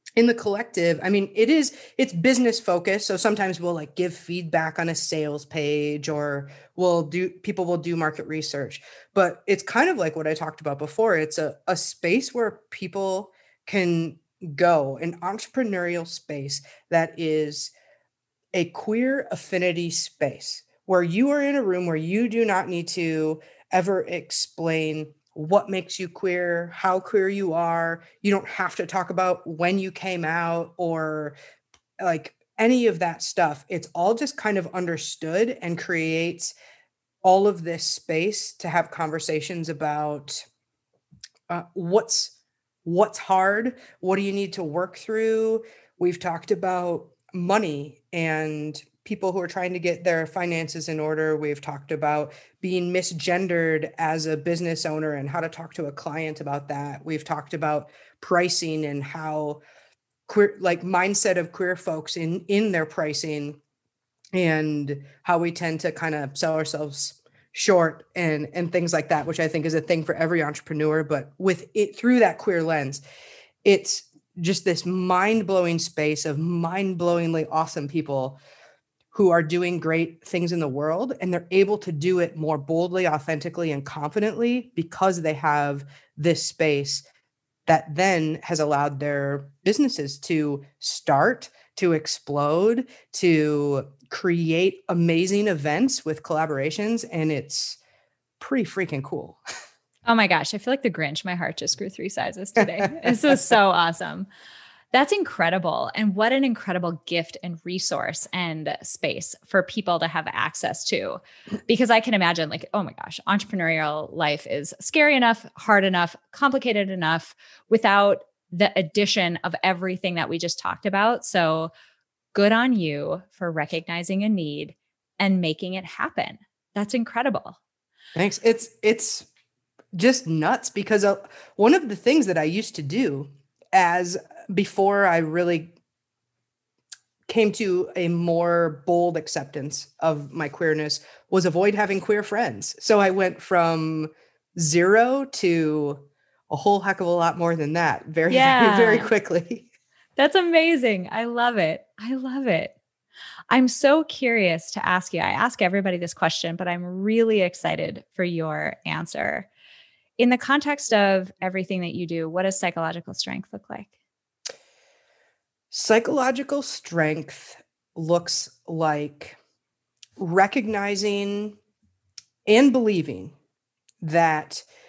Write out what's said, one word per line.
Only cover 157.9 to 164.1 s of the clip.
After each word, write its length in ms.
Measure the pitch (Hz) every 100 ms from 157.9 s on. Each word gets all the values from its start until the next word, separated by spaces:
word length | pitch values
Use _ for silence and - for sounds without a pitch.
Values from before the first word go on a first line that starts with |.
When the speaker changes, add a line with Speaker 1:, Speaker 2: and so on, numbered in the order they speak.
| - -
Speaker 2:
for 100 | -
your 540 | 180 165 160 151 151 - 165
answer. 640 | 160 165 - - 73 - _ - - _ _ _ -
In 120 | 240
the 80 | 247
context 560 | - 294 294 285 -
of 380 | 214 196 190 185 -
everything 400 | 185 190 185 185
that 140 | 170 180
you 100 | 170
do, 240 | 165 160
what 140 | 180
does 160 | 190 190
psychological 560 | 180 170 160 170 190 190
strength 340 | - - -
look 180 | 202 -
like? 160 | - 202 _ _